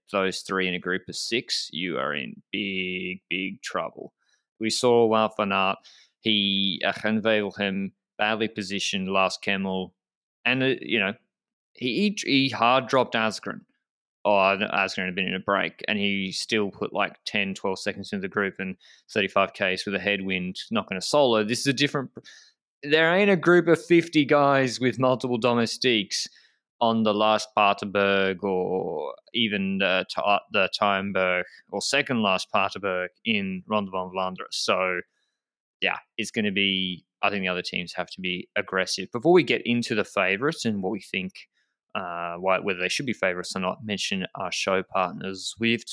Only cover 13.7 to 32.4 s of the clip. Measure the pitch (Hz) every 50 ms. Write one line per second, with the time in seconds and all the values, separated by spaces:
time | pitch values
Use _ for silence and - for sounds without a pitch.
13.7 | _ _ _ _ _ _ _ _ _ _ - 104 104 98 95 98 98 95 104 -
14.7 | - 98 95 95 - 98 92 92 87 98 92 95 95 92 - 101 98 95 90 82
15.7 | - - - - 107 101 101 101 98 98 95 95 90 - - - 117 110 104 95
16.7 | - - 104 - - 98 98 - - - _ - - 104 98 98 92 - - 98
17.7 | 95 - - 104 92 104 95 - 104 98 95 92 - 104 101 95 - - 98 92
18.7 | 92 - _ - - _ _ - - 107 98 95 - 98 95 92 - - 101 92
19.7 | 92 92 - 101 98 92 92 101 101 95 95 95 95 92 90 92 95 - - -
20.7 | 113 107 92 - 95 92 - - - 147 143 123 117 107 107 104 123 120 - 139
21.7 | 131 127 143 135 - 143 131 - - - - - - - - _ _ _ _ _
22.7 | _ _ - 147 151 160 160 165 175 196 208 202 196 160 - 170 175 175 165 170
23.7 | 160 - - - 170 170 165 - - 156 139 123 147 147 143 139 139 135 131 123
24.7 | 113 - 127 123 104 117 131 127 131 113 - 123 123 117 123 123 117 120 117 110
25.7 | - - - 127 117 107 95 - - - - - - - _ _ _ _ _ _
26.7 | _ _ 117 113 113 113 107 107 104 104 107 110 110 107 - - _ 107 104 101
27.7 | 101 - - 101 92 101 98 98 98 98 95 95 95 87 104 98 92 92 92 95
28.7 | 92 95 90 85 85 76 73 67 - - _ - - 120 117 104 104 101 95 95
29.7 | 98 95 98 92 95 92 92 - - 95 - 104 101 - - _ 110 101 95 92
30.7 | - - 107 101 98 95 98 101 95 95 92 92 90 90 90 - - - _ _
31.7 | - 98 - - 139 143 143 143 127 113 107 98 92 92